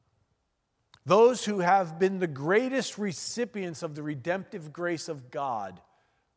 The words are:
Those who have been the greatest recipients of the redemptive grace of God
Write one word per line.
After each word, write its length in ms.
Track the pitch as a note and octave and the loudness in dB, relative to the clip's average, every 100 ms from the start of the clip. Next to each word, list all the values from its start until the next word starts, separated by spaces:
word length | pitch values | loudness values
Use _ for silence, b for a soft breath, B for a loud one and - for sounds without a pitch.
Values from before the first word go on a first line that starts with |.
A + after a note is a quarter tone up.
| _ _ _ _ _ _ _ _ _ _ | _ _ _ _ _ _ _ _ _ _
Those 400 | C3+ G3 A#3 A#3+ | 4 8 8 6
who 160 | G#3+ G3+ | 0 0
have 380 | F3 G3 E3+ E3 | 4 4 2 0
been 220 | F#3+ F#3+ | 0 2
the 80 | F3+ | -2
greatest 720 | C3+ D3+ G#3 C4 C4 - - | -2 2 2 2 0 -4 -4
recipients 840 | G#3 - - A3+ A#3+ G#3 F3+ D3+ | -4 -4 -6 -4 -6 -4 -8 -6
of 140 | E3 D3+ | -8 -6
the 80 | |
redemptive 680 | D3+ D3 E3 F#3+ F3 G#3 D3+ | -6 -6 -2 -4 -4 -12 -14
grace 380 | D3 F3 D#3+ - | -6 -4 -4 -6
of 220 | D3 B2 | -10 -10
God 500 | D3 C#3 A2+ G2 F2+ _ _ _ _ _ | -6 -4 -4 -6 -12 _ _ _ _ _